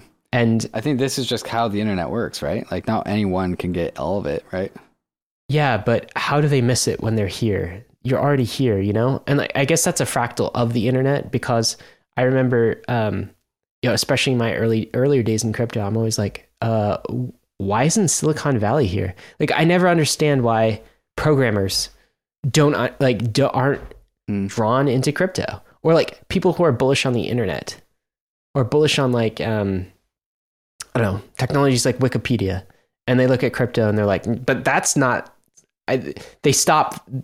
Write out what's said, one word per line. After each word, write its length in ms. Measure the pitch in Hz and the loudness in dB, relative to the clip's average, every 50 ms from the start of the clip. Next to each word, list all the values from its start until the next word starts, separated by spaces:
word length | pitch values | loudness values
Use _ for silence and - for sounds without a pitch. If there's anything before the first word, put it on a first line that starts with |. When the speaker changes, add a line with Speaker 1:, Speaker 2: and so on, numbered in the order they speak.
| - _ _ _ _ - - | -10 _ _ _ _ -4 0
Speaker 1:
And 360 | 123 120 113 113 113 117 - - | 0 2 2 2 0 0 -2 -6
Speaker 2:
I 80 | 110 117 | -6 -2
think 160 | 156 143 120 | -2 0 0
this 200 | 135 135 - - | 0 -2 -2 -4
is 80 | 127 | -4
just 200 | 120 120 107 - | -4 -4 -6 -6
how 220 | - 113 113 117 113 | -4 -4 -2 -2 -2
the 120 | 101 104 | -2 -2
internet 300 | 107 107 98 90 85 62 | -2 -2 -2 -2 -4 -4
works, 320 | 80 117 107 76 - - - | -4 -4 -4 -4 -6 -6 -6
right? 280 | 71 87 - - - | -4 -4 -4 -6 -6
Like, 160 | - 90 - | -8 -6 -4
not 200 | - 110 107 - - | -4 -4 -4 -2 -2
anyone 480 | 104 107 104 95 92 92 92 90 90 | -2 -2 0 0 0 -2 -2 -2 -4
can 160 | - - 90 87 | -4 -4 -4 -4
get 260 | 87 85 - - - | -4 -4 -4 -4 -6
all 200 | 67 80 95 101 | -6 -4 -4 -4
of 80 | - | -4
it, 180 | 73 71 64 - - - | -4 -6 -6 -8 -8 -8
right? 180 | 92 98 - - - - _ _ _ _ _ _ _ _ _ _ _ _ - | -6 -6 -6 -8 -16 -20 _ _ _ _ _ _ _ _ _ _ _ _ -4
Speaker 1:
Yeah, 300 | 139 151 147 135 117 101 | -2 0 0 0 0 0
but 340 | 104 123 117 - - - - | 0 0 0 0 -2 -4 -10
how 280 | - - - 139 147 151 | -6 -4 -2 0 2 2
do 60 | 147 | 2
they 120 | 143 131 | 2 2
miss 260 | 120 120 127 - - | 2 2 2 0 0
it 140 | - - - | -2 -2 -2
when 160 | - 113 110 | -2 -2 0
they're 100 | 110 101 | 0 -2
here? 580 | 92 - - 120 110 98 92 95 85 90 101 - _ _ _ - | -2 -2 -2 -2 0 0 0 -2 -6 -8 -12 -16 _ _ _ -4
You're 180 | 123 131 - | -2 -2 0
already 240 | - 143 147 135 123 | 2 2 2 2 0
here, 340 | 110 - - 135 120 104 98 | -2 0 0 0 2 2 2
you 140 | 95 104 104 | 0 0 0
know? 300 | 107 117 127 135 - - | 2 2 0 0 -2 -2
And 140 | - 143 143 | 0 0 0
I, 80 | - - - | 0 -2 -2
I 100 | - 139 | -2 0
guess 180 | 135 160 156 - | 2 2 2 2
that's 200 | 185 165 - 139 | 0 0 0 -2
a 20 | |
fractal 460 | - - 135 120 117 - - 107 - - | -2 0 -2 -2 -2 -2 -2 -4 -2 0
of 200 | - 120 117 117 | -2 -2 0 0
the 140 | 123 98 123 | 0 0 2
internet, 440 | 131 131 131 135 143 143 - - - | 2 2 2 2 0 0 -2 -4 -4
because 460 | 120 - - 123 117 113 113 - - - - - _ _ _ - - | -4 -2 0 0 0 0 0 -4 -6 -14 -20 -20 _ _ _ -4 0
I 40 | 127 | 0
remember, 580 | 127 131 131 127 123 127 120 117 110 - - - - | 2 2 2 2 2 4 4 4 2 2 -2 -4 -4
um, 420 | 123 117 110 107 98 95 95 - - _ _ _ _ _ _ _ _ - - | -2 -2 0 -2 -2 -4 -6 -8 -12 _ _ _ _ _ _ _ _ -4 -2
you 60 | 127 | -2
know, 60 | 110 | 0
especially 380 | - - - 139 127 - 139 131 | 0 0 0 0 0 2 0 2
in 40 | 120 | 2
my 160 | 113 117 80 | 0 0 0
early, 360 | 64 113 113 113 110 - - - | 0 0 2 2 0 0 -2 -2
earlier 300 | 120 127 143 147 131 110 | 0 2 2 2 2 2
days 200 | 113 110 107 - | 2 0 0 0
in 120 | 113 104 | -2 -2
crypto, 260 | - 117 110 - 117 | -2 -4 -2 -2 -4
I'm 160 | 101 98 107 | -4 -2 -2
always 220 | 113 113 110 110 - | 0 0 -2 -2 -2
like, 300 | 104 98 - - _ _ _ - | -4 -4 -4 -8 _ _ _ -6
uh, 380 | - 117 113 110 104 104 95 - - - | -4 -2 0 0 0 0 -2 -4 -6 -6
w-, 240 | 107 123 123 123 - _ _ _ _ | -6 -6 -6 -6 -10 _ _ _ _
why 280 | - 98 98 101 113 135 | -6 -4 -2 0 2 2
isn't 240 | 160 208 233 196 147 | 2 2 2 2 2
Silicon 500 | - - - 151 151 - - 147 135 110 | 0 0 0 0 -2 0 0 0 0 0
Valley 280 | 104 104 123 156 135 | 2 2 2 2 0
here? 280 | 90 90 98 95 92 - - - - - - | 0 0 -2 -4 -4 -6 -10 -18 -16 -6 -4
Like, 120 | 151 135 - | -2 -2 0
I 100 | - 160 | 2 2
never 240 | 165 175 185 180 180 | 4 4 4 4 4
understand 540 | 175 165 151 135 - - 156 147 143 135 120 | 4 2 2 0 0 0 2 2 2 2 2
why 400 | 117 113 110 113 110 110 - - - _ _ _ _ - | 2 2 2 2 2 0 -2 -8 -20 _ _ _ _ -10
programmers 720 | - - 151 151 135 131 117 107 101 98 95 - - - - - _ _ _ _ _ _ _ _ _ - 135 | -2 2 2 4 4 4 2 2 0 0 -2 -2 -4 -6 -6 -12 _ _ _ _ _ _ _ _ _ -6 -2
don't, 260 | - 156 147 147 147 | 2 4 4 4 4
uh, 160 | 90 120 127 - - | 2 -2 -2 -2 0
like, 320 | 143 127 123 95 117 117 107 | 0 2 2 0 -2 -2 0
do, 140 | 135 135 | 2 0
aren't 360 | - - 131 127 139 135 - - - - - _ _ _ _ - - | 2 0 0 0 0 0 -2 -4 -14 -18 -20 _ _ _ _ -8 -6
Speaker 2:
Hmm. 180 | 101 101 98 | -4 -4 -4
Speaker 1:
drawn 420 | 101 - - 110 107 120 131 139 147 | -4 -2 -2 0 2 2 2 2 2
into 220 | 117 131 127 147 | 2 2 0 0
crypto, 520 | 147 - 180 190 - - - - - - - _ _ _ - | 0 0 -2 -2 -2 -4 -6 -6 -8 -10 -14 _ _ _ 0
or, 120 | 160 165 | 2 4
like, 320 | 156 - - - - - - | 4 2 0 -4 -16 -10 -4
people 240 | - 190 170 185 165 | -2 0 2 2 2
who 100 | - 175 | 2 2
are 80 | 156 123 | 2 2
bullish 320 | 117 131 131 139 - - | 2 2 2 2 2 0
on 60 | 135 123 | 0 0
the 140 | 113 - - | -2 -2 -2
internet 520 | 117 123 110 92 76 65 - - - - - _ _ _ _ _ _ _ _ _ _ _ _ _ - | -2 -2 -2 -2 -4 -6 -8 -12 -14 -16 -18 _ _ _ _ _ _ _ _ _ _ _ _ _ -2
or 80 | 143 123 | -2 -2
bullish 360 | 107 - 151 156 143 - - | 2 2 4 4 4 2 2
on, 120 | 139 127 | 2 2
like, 300 | 123 120 113 110 110 - | 2 2 0 0 -2 -2
um, 460 | - 113 110 107 101 98 95 92 92 - _ _ _ _ _ _ _ _ _ _ _ _ _ _ _ _ _ - - _ - | -4 -2 0 0 0 0 -2 -4 -4 -8 _ _ _ _ _ _ _ _ _ _ _ _ _ _ _ _ _ -20 -14 _ -2
I 60 | 123 | 0
don't 140 | 113 101 95 | 0 0 0
know, 80 | 101 - - _ - | -2 -6 -10 _ -4
technologies 460 | 135 120 - 143 139 139 131 120 - | -2 0 2 2 4 4 4 2 2
like 120 | 131 120 - | 0 0 2
Wikipedia, 680 | 135 123 - 113 - - 127 104 101 95 92 92 - - _ _ _ _ _ _ - | 0 0 0 -2 -2 -2 -2 0 0 -2 -2 -4 -8 -12 _ _ _ _ _ _ -2
and 120 | - 127 127 | 0 2 4
they 80 | 127 | 4
look 160 | 127 127 123 - | 4 4 2 0
at 100 | 120 - | -2 0
crypto 360 | - 127 113 - 120 110 107 | 0 -2 -2 0 0 2 2
and 80 | 104 | 2
they're 80 | 107 104 | 2 2
like, 380 | 101 98 87 - 107 117 - 131 | 2 0 0 0 -2 -4 -4 -2
"But 180 | - 131 123 123 | -2 -2 0 0
that's 320 | 135 139 170 - - - | 0 0 0 0 0 0
not," 380 | 147 139 127 120 - - - _ _ _ _ _ _ _ _ _ _ - | 2 2 2 0 -2 -4 -10 _ _ _ _ _ _ _ _ _ _ -6
I, 280 | - 131 131 92 71 - - - - - _ - | -2 -2 -2 -2 -6 -12 -14 -16 -20 -12 _ 2
they 100 | 151 135 | 2 2
stop, 520 | - - 185 160 156 - - - - - - 131 131 | 2 2 2 4 2 2 0 -2 -12 -14 -10 -10 -10